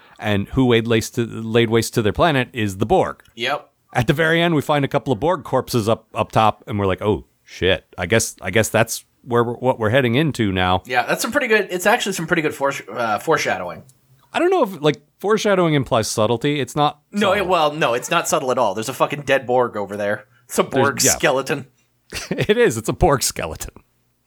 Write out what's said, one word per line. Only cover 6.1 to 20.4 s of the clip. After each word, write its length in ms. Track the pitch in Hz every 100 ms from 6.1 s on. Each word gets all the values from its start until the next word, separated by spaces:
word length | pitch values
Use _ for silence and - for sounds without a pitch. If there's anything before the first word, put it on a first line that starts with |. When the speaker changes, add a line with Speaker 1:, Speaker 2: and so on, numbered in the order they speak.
Speaker 1:
up 160 | 113 104
top, 320 | 120 107 - -
and 100 | 104
we're 80 | 98
like, 160 | 90
"Oh, 240 | 101 90 - _
shit. 420 | - - 90 85 _ -
I 80 | 90
guess, 300 | 110 - -
I 100 | 95
guess 160 | 101 107
that's 360 | 107 113 - - _
where 200 | - 120
we're, 120 | 117
what 260 | 117 123 117
we're 100 | 107
heading 240 | 131 123
into 380 | 120 160 120 107
now." 300 | 92 90 92 -
Speaker 2:
Yeah, 160 | 127 117
that's 160 | 160
some 100 | 226
pretty 160 | 285 254
good, 180 | 214 190
it's 160 | 180 202
actually 260 | 240 214
some 160 | 185 160
pretty 120 | 175
good 120 | 151
foresh-, 300 | 147 139 139 -
uh, 300 | 117 113 104
foreshadowing. 640 | - 147 127 95 90 82 - _ _ _ _
Speaker 1:
I 60 | -
don't 120 | 349
know 120 | 370
if, 180 | 220 175
like, 220 | 151 143 _ -
foreshadowing 560 | 196 214 208 185 170
implies 340 | 147 120 120 104
subtlety. 520 | - 107 117 147 147
It's 160 | 127 151
not 260 | 147 - _
Speaker 2:
No, 220 | 208 202
it, 60 | 202
Speaker 1:
subtle. 120 | 180
Speaker 2:
well, 220 | 180 151
no, 200 | 151 147
it's 160 | 117 -
not 180 | 170 160
subtle 240 | 165 131
at 60 | 123
all. 160 | 110
There's 140 | 95 110
a 60 |
fucking 280 | 123 151 143
dead 220 | 139 135
Borg 320 | 120 123 117 104
over 200 | 98 101
there. 300 | 101 104 - _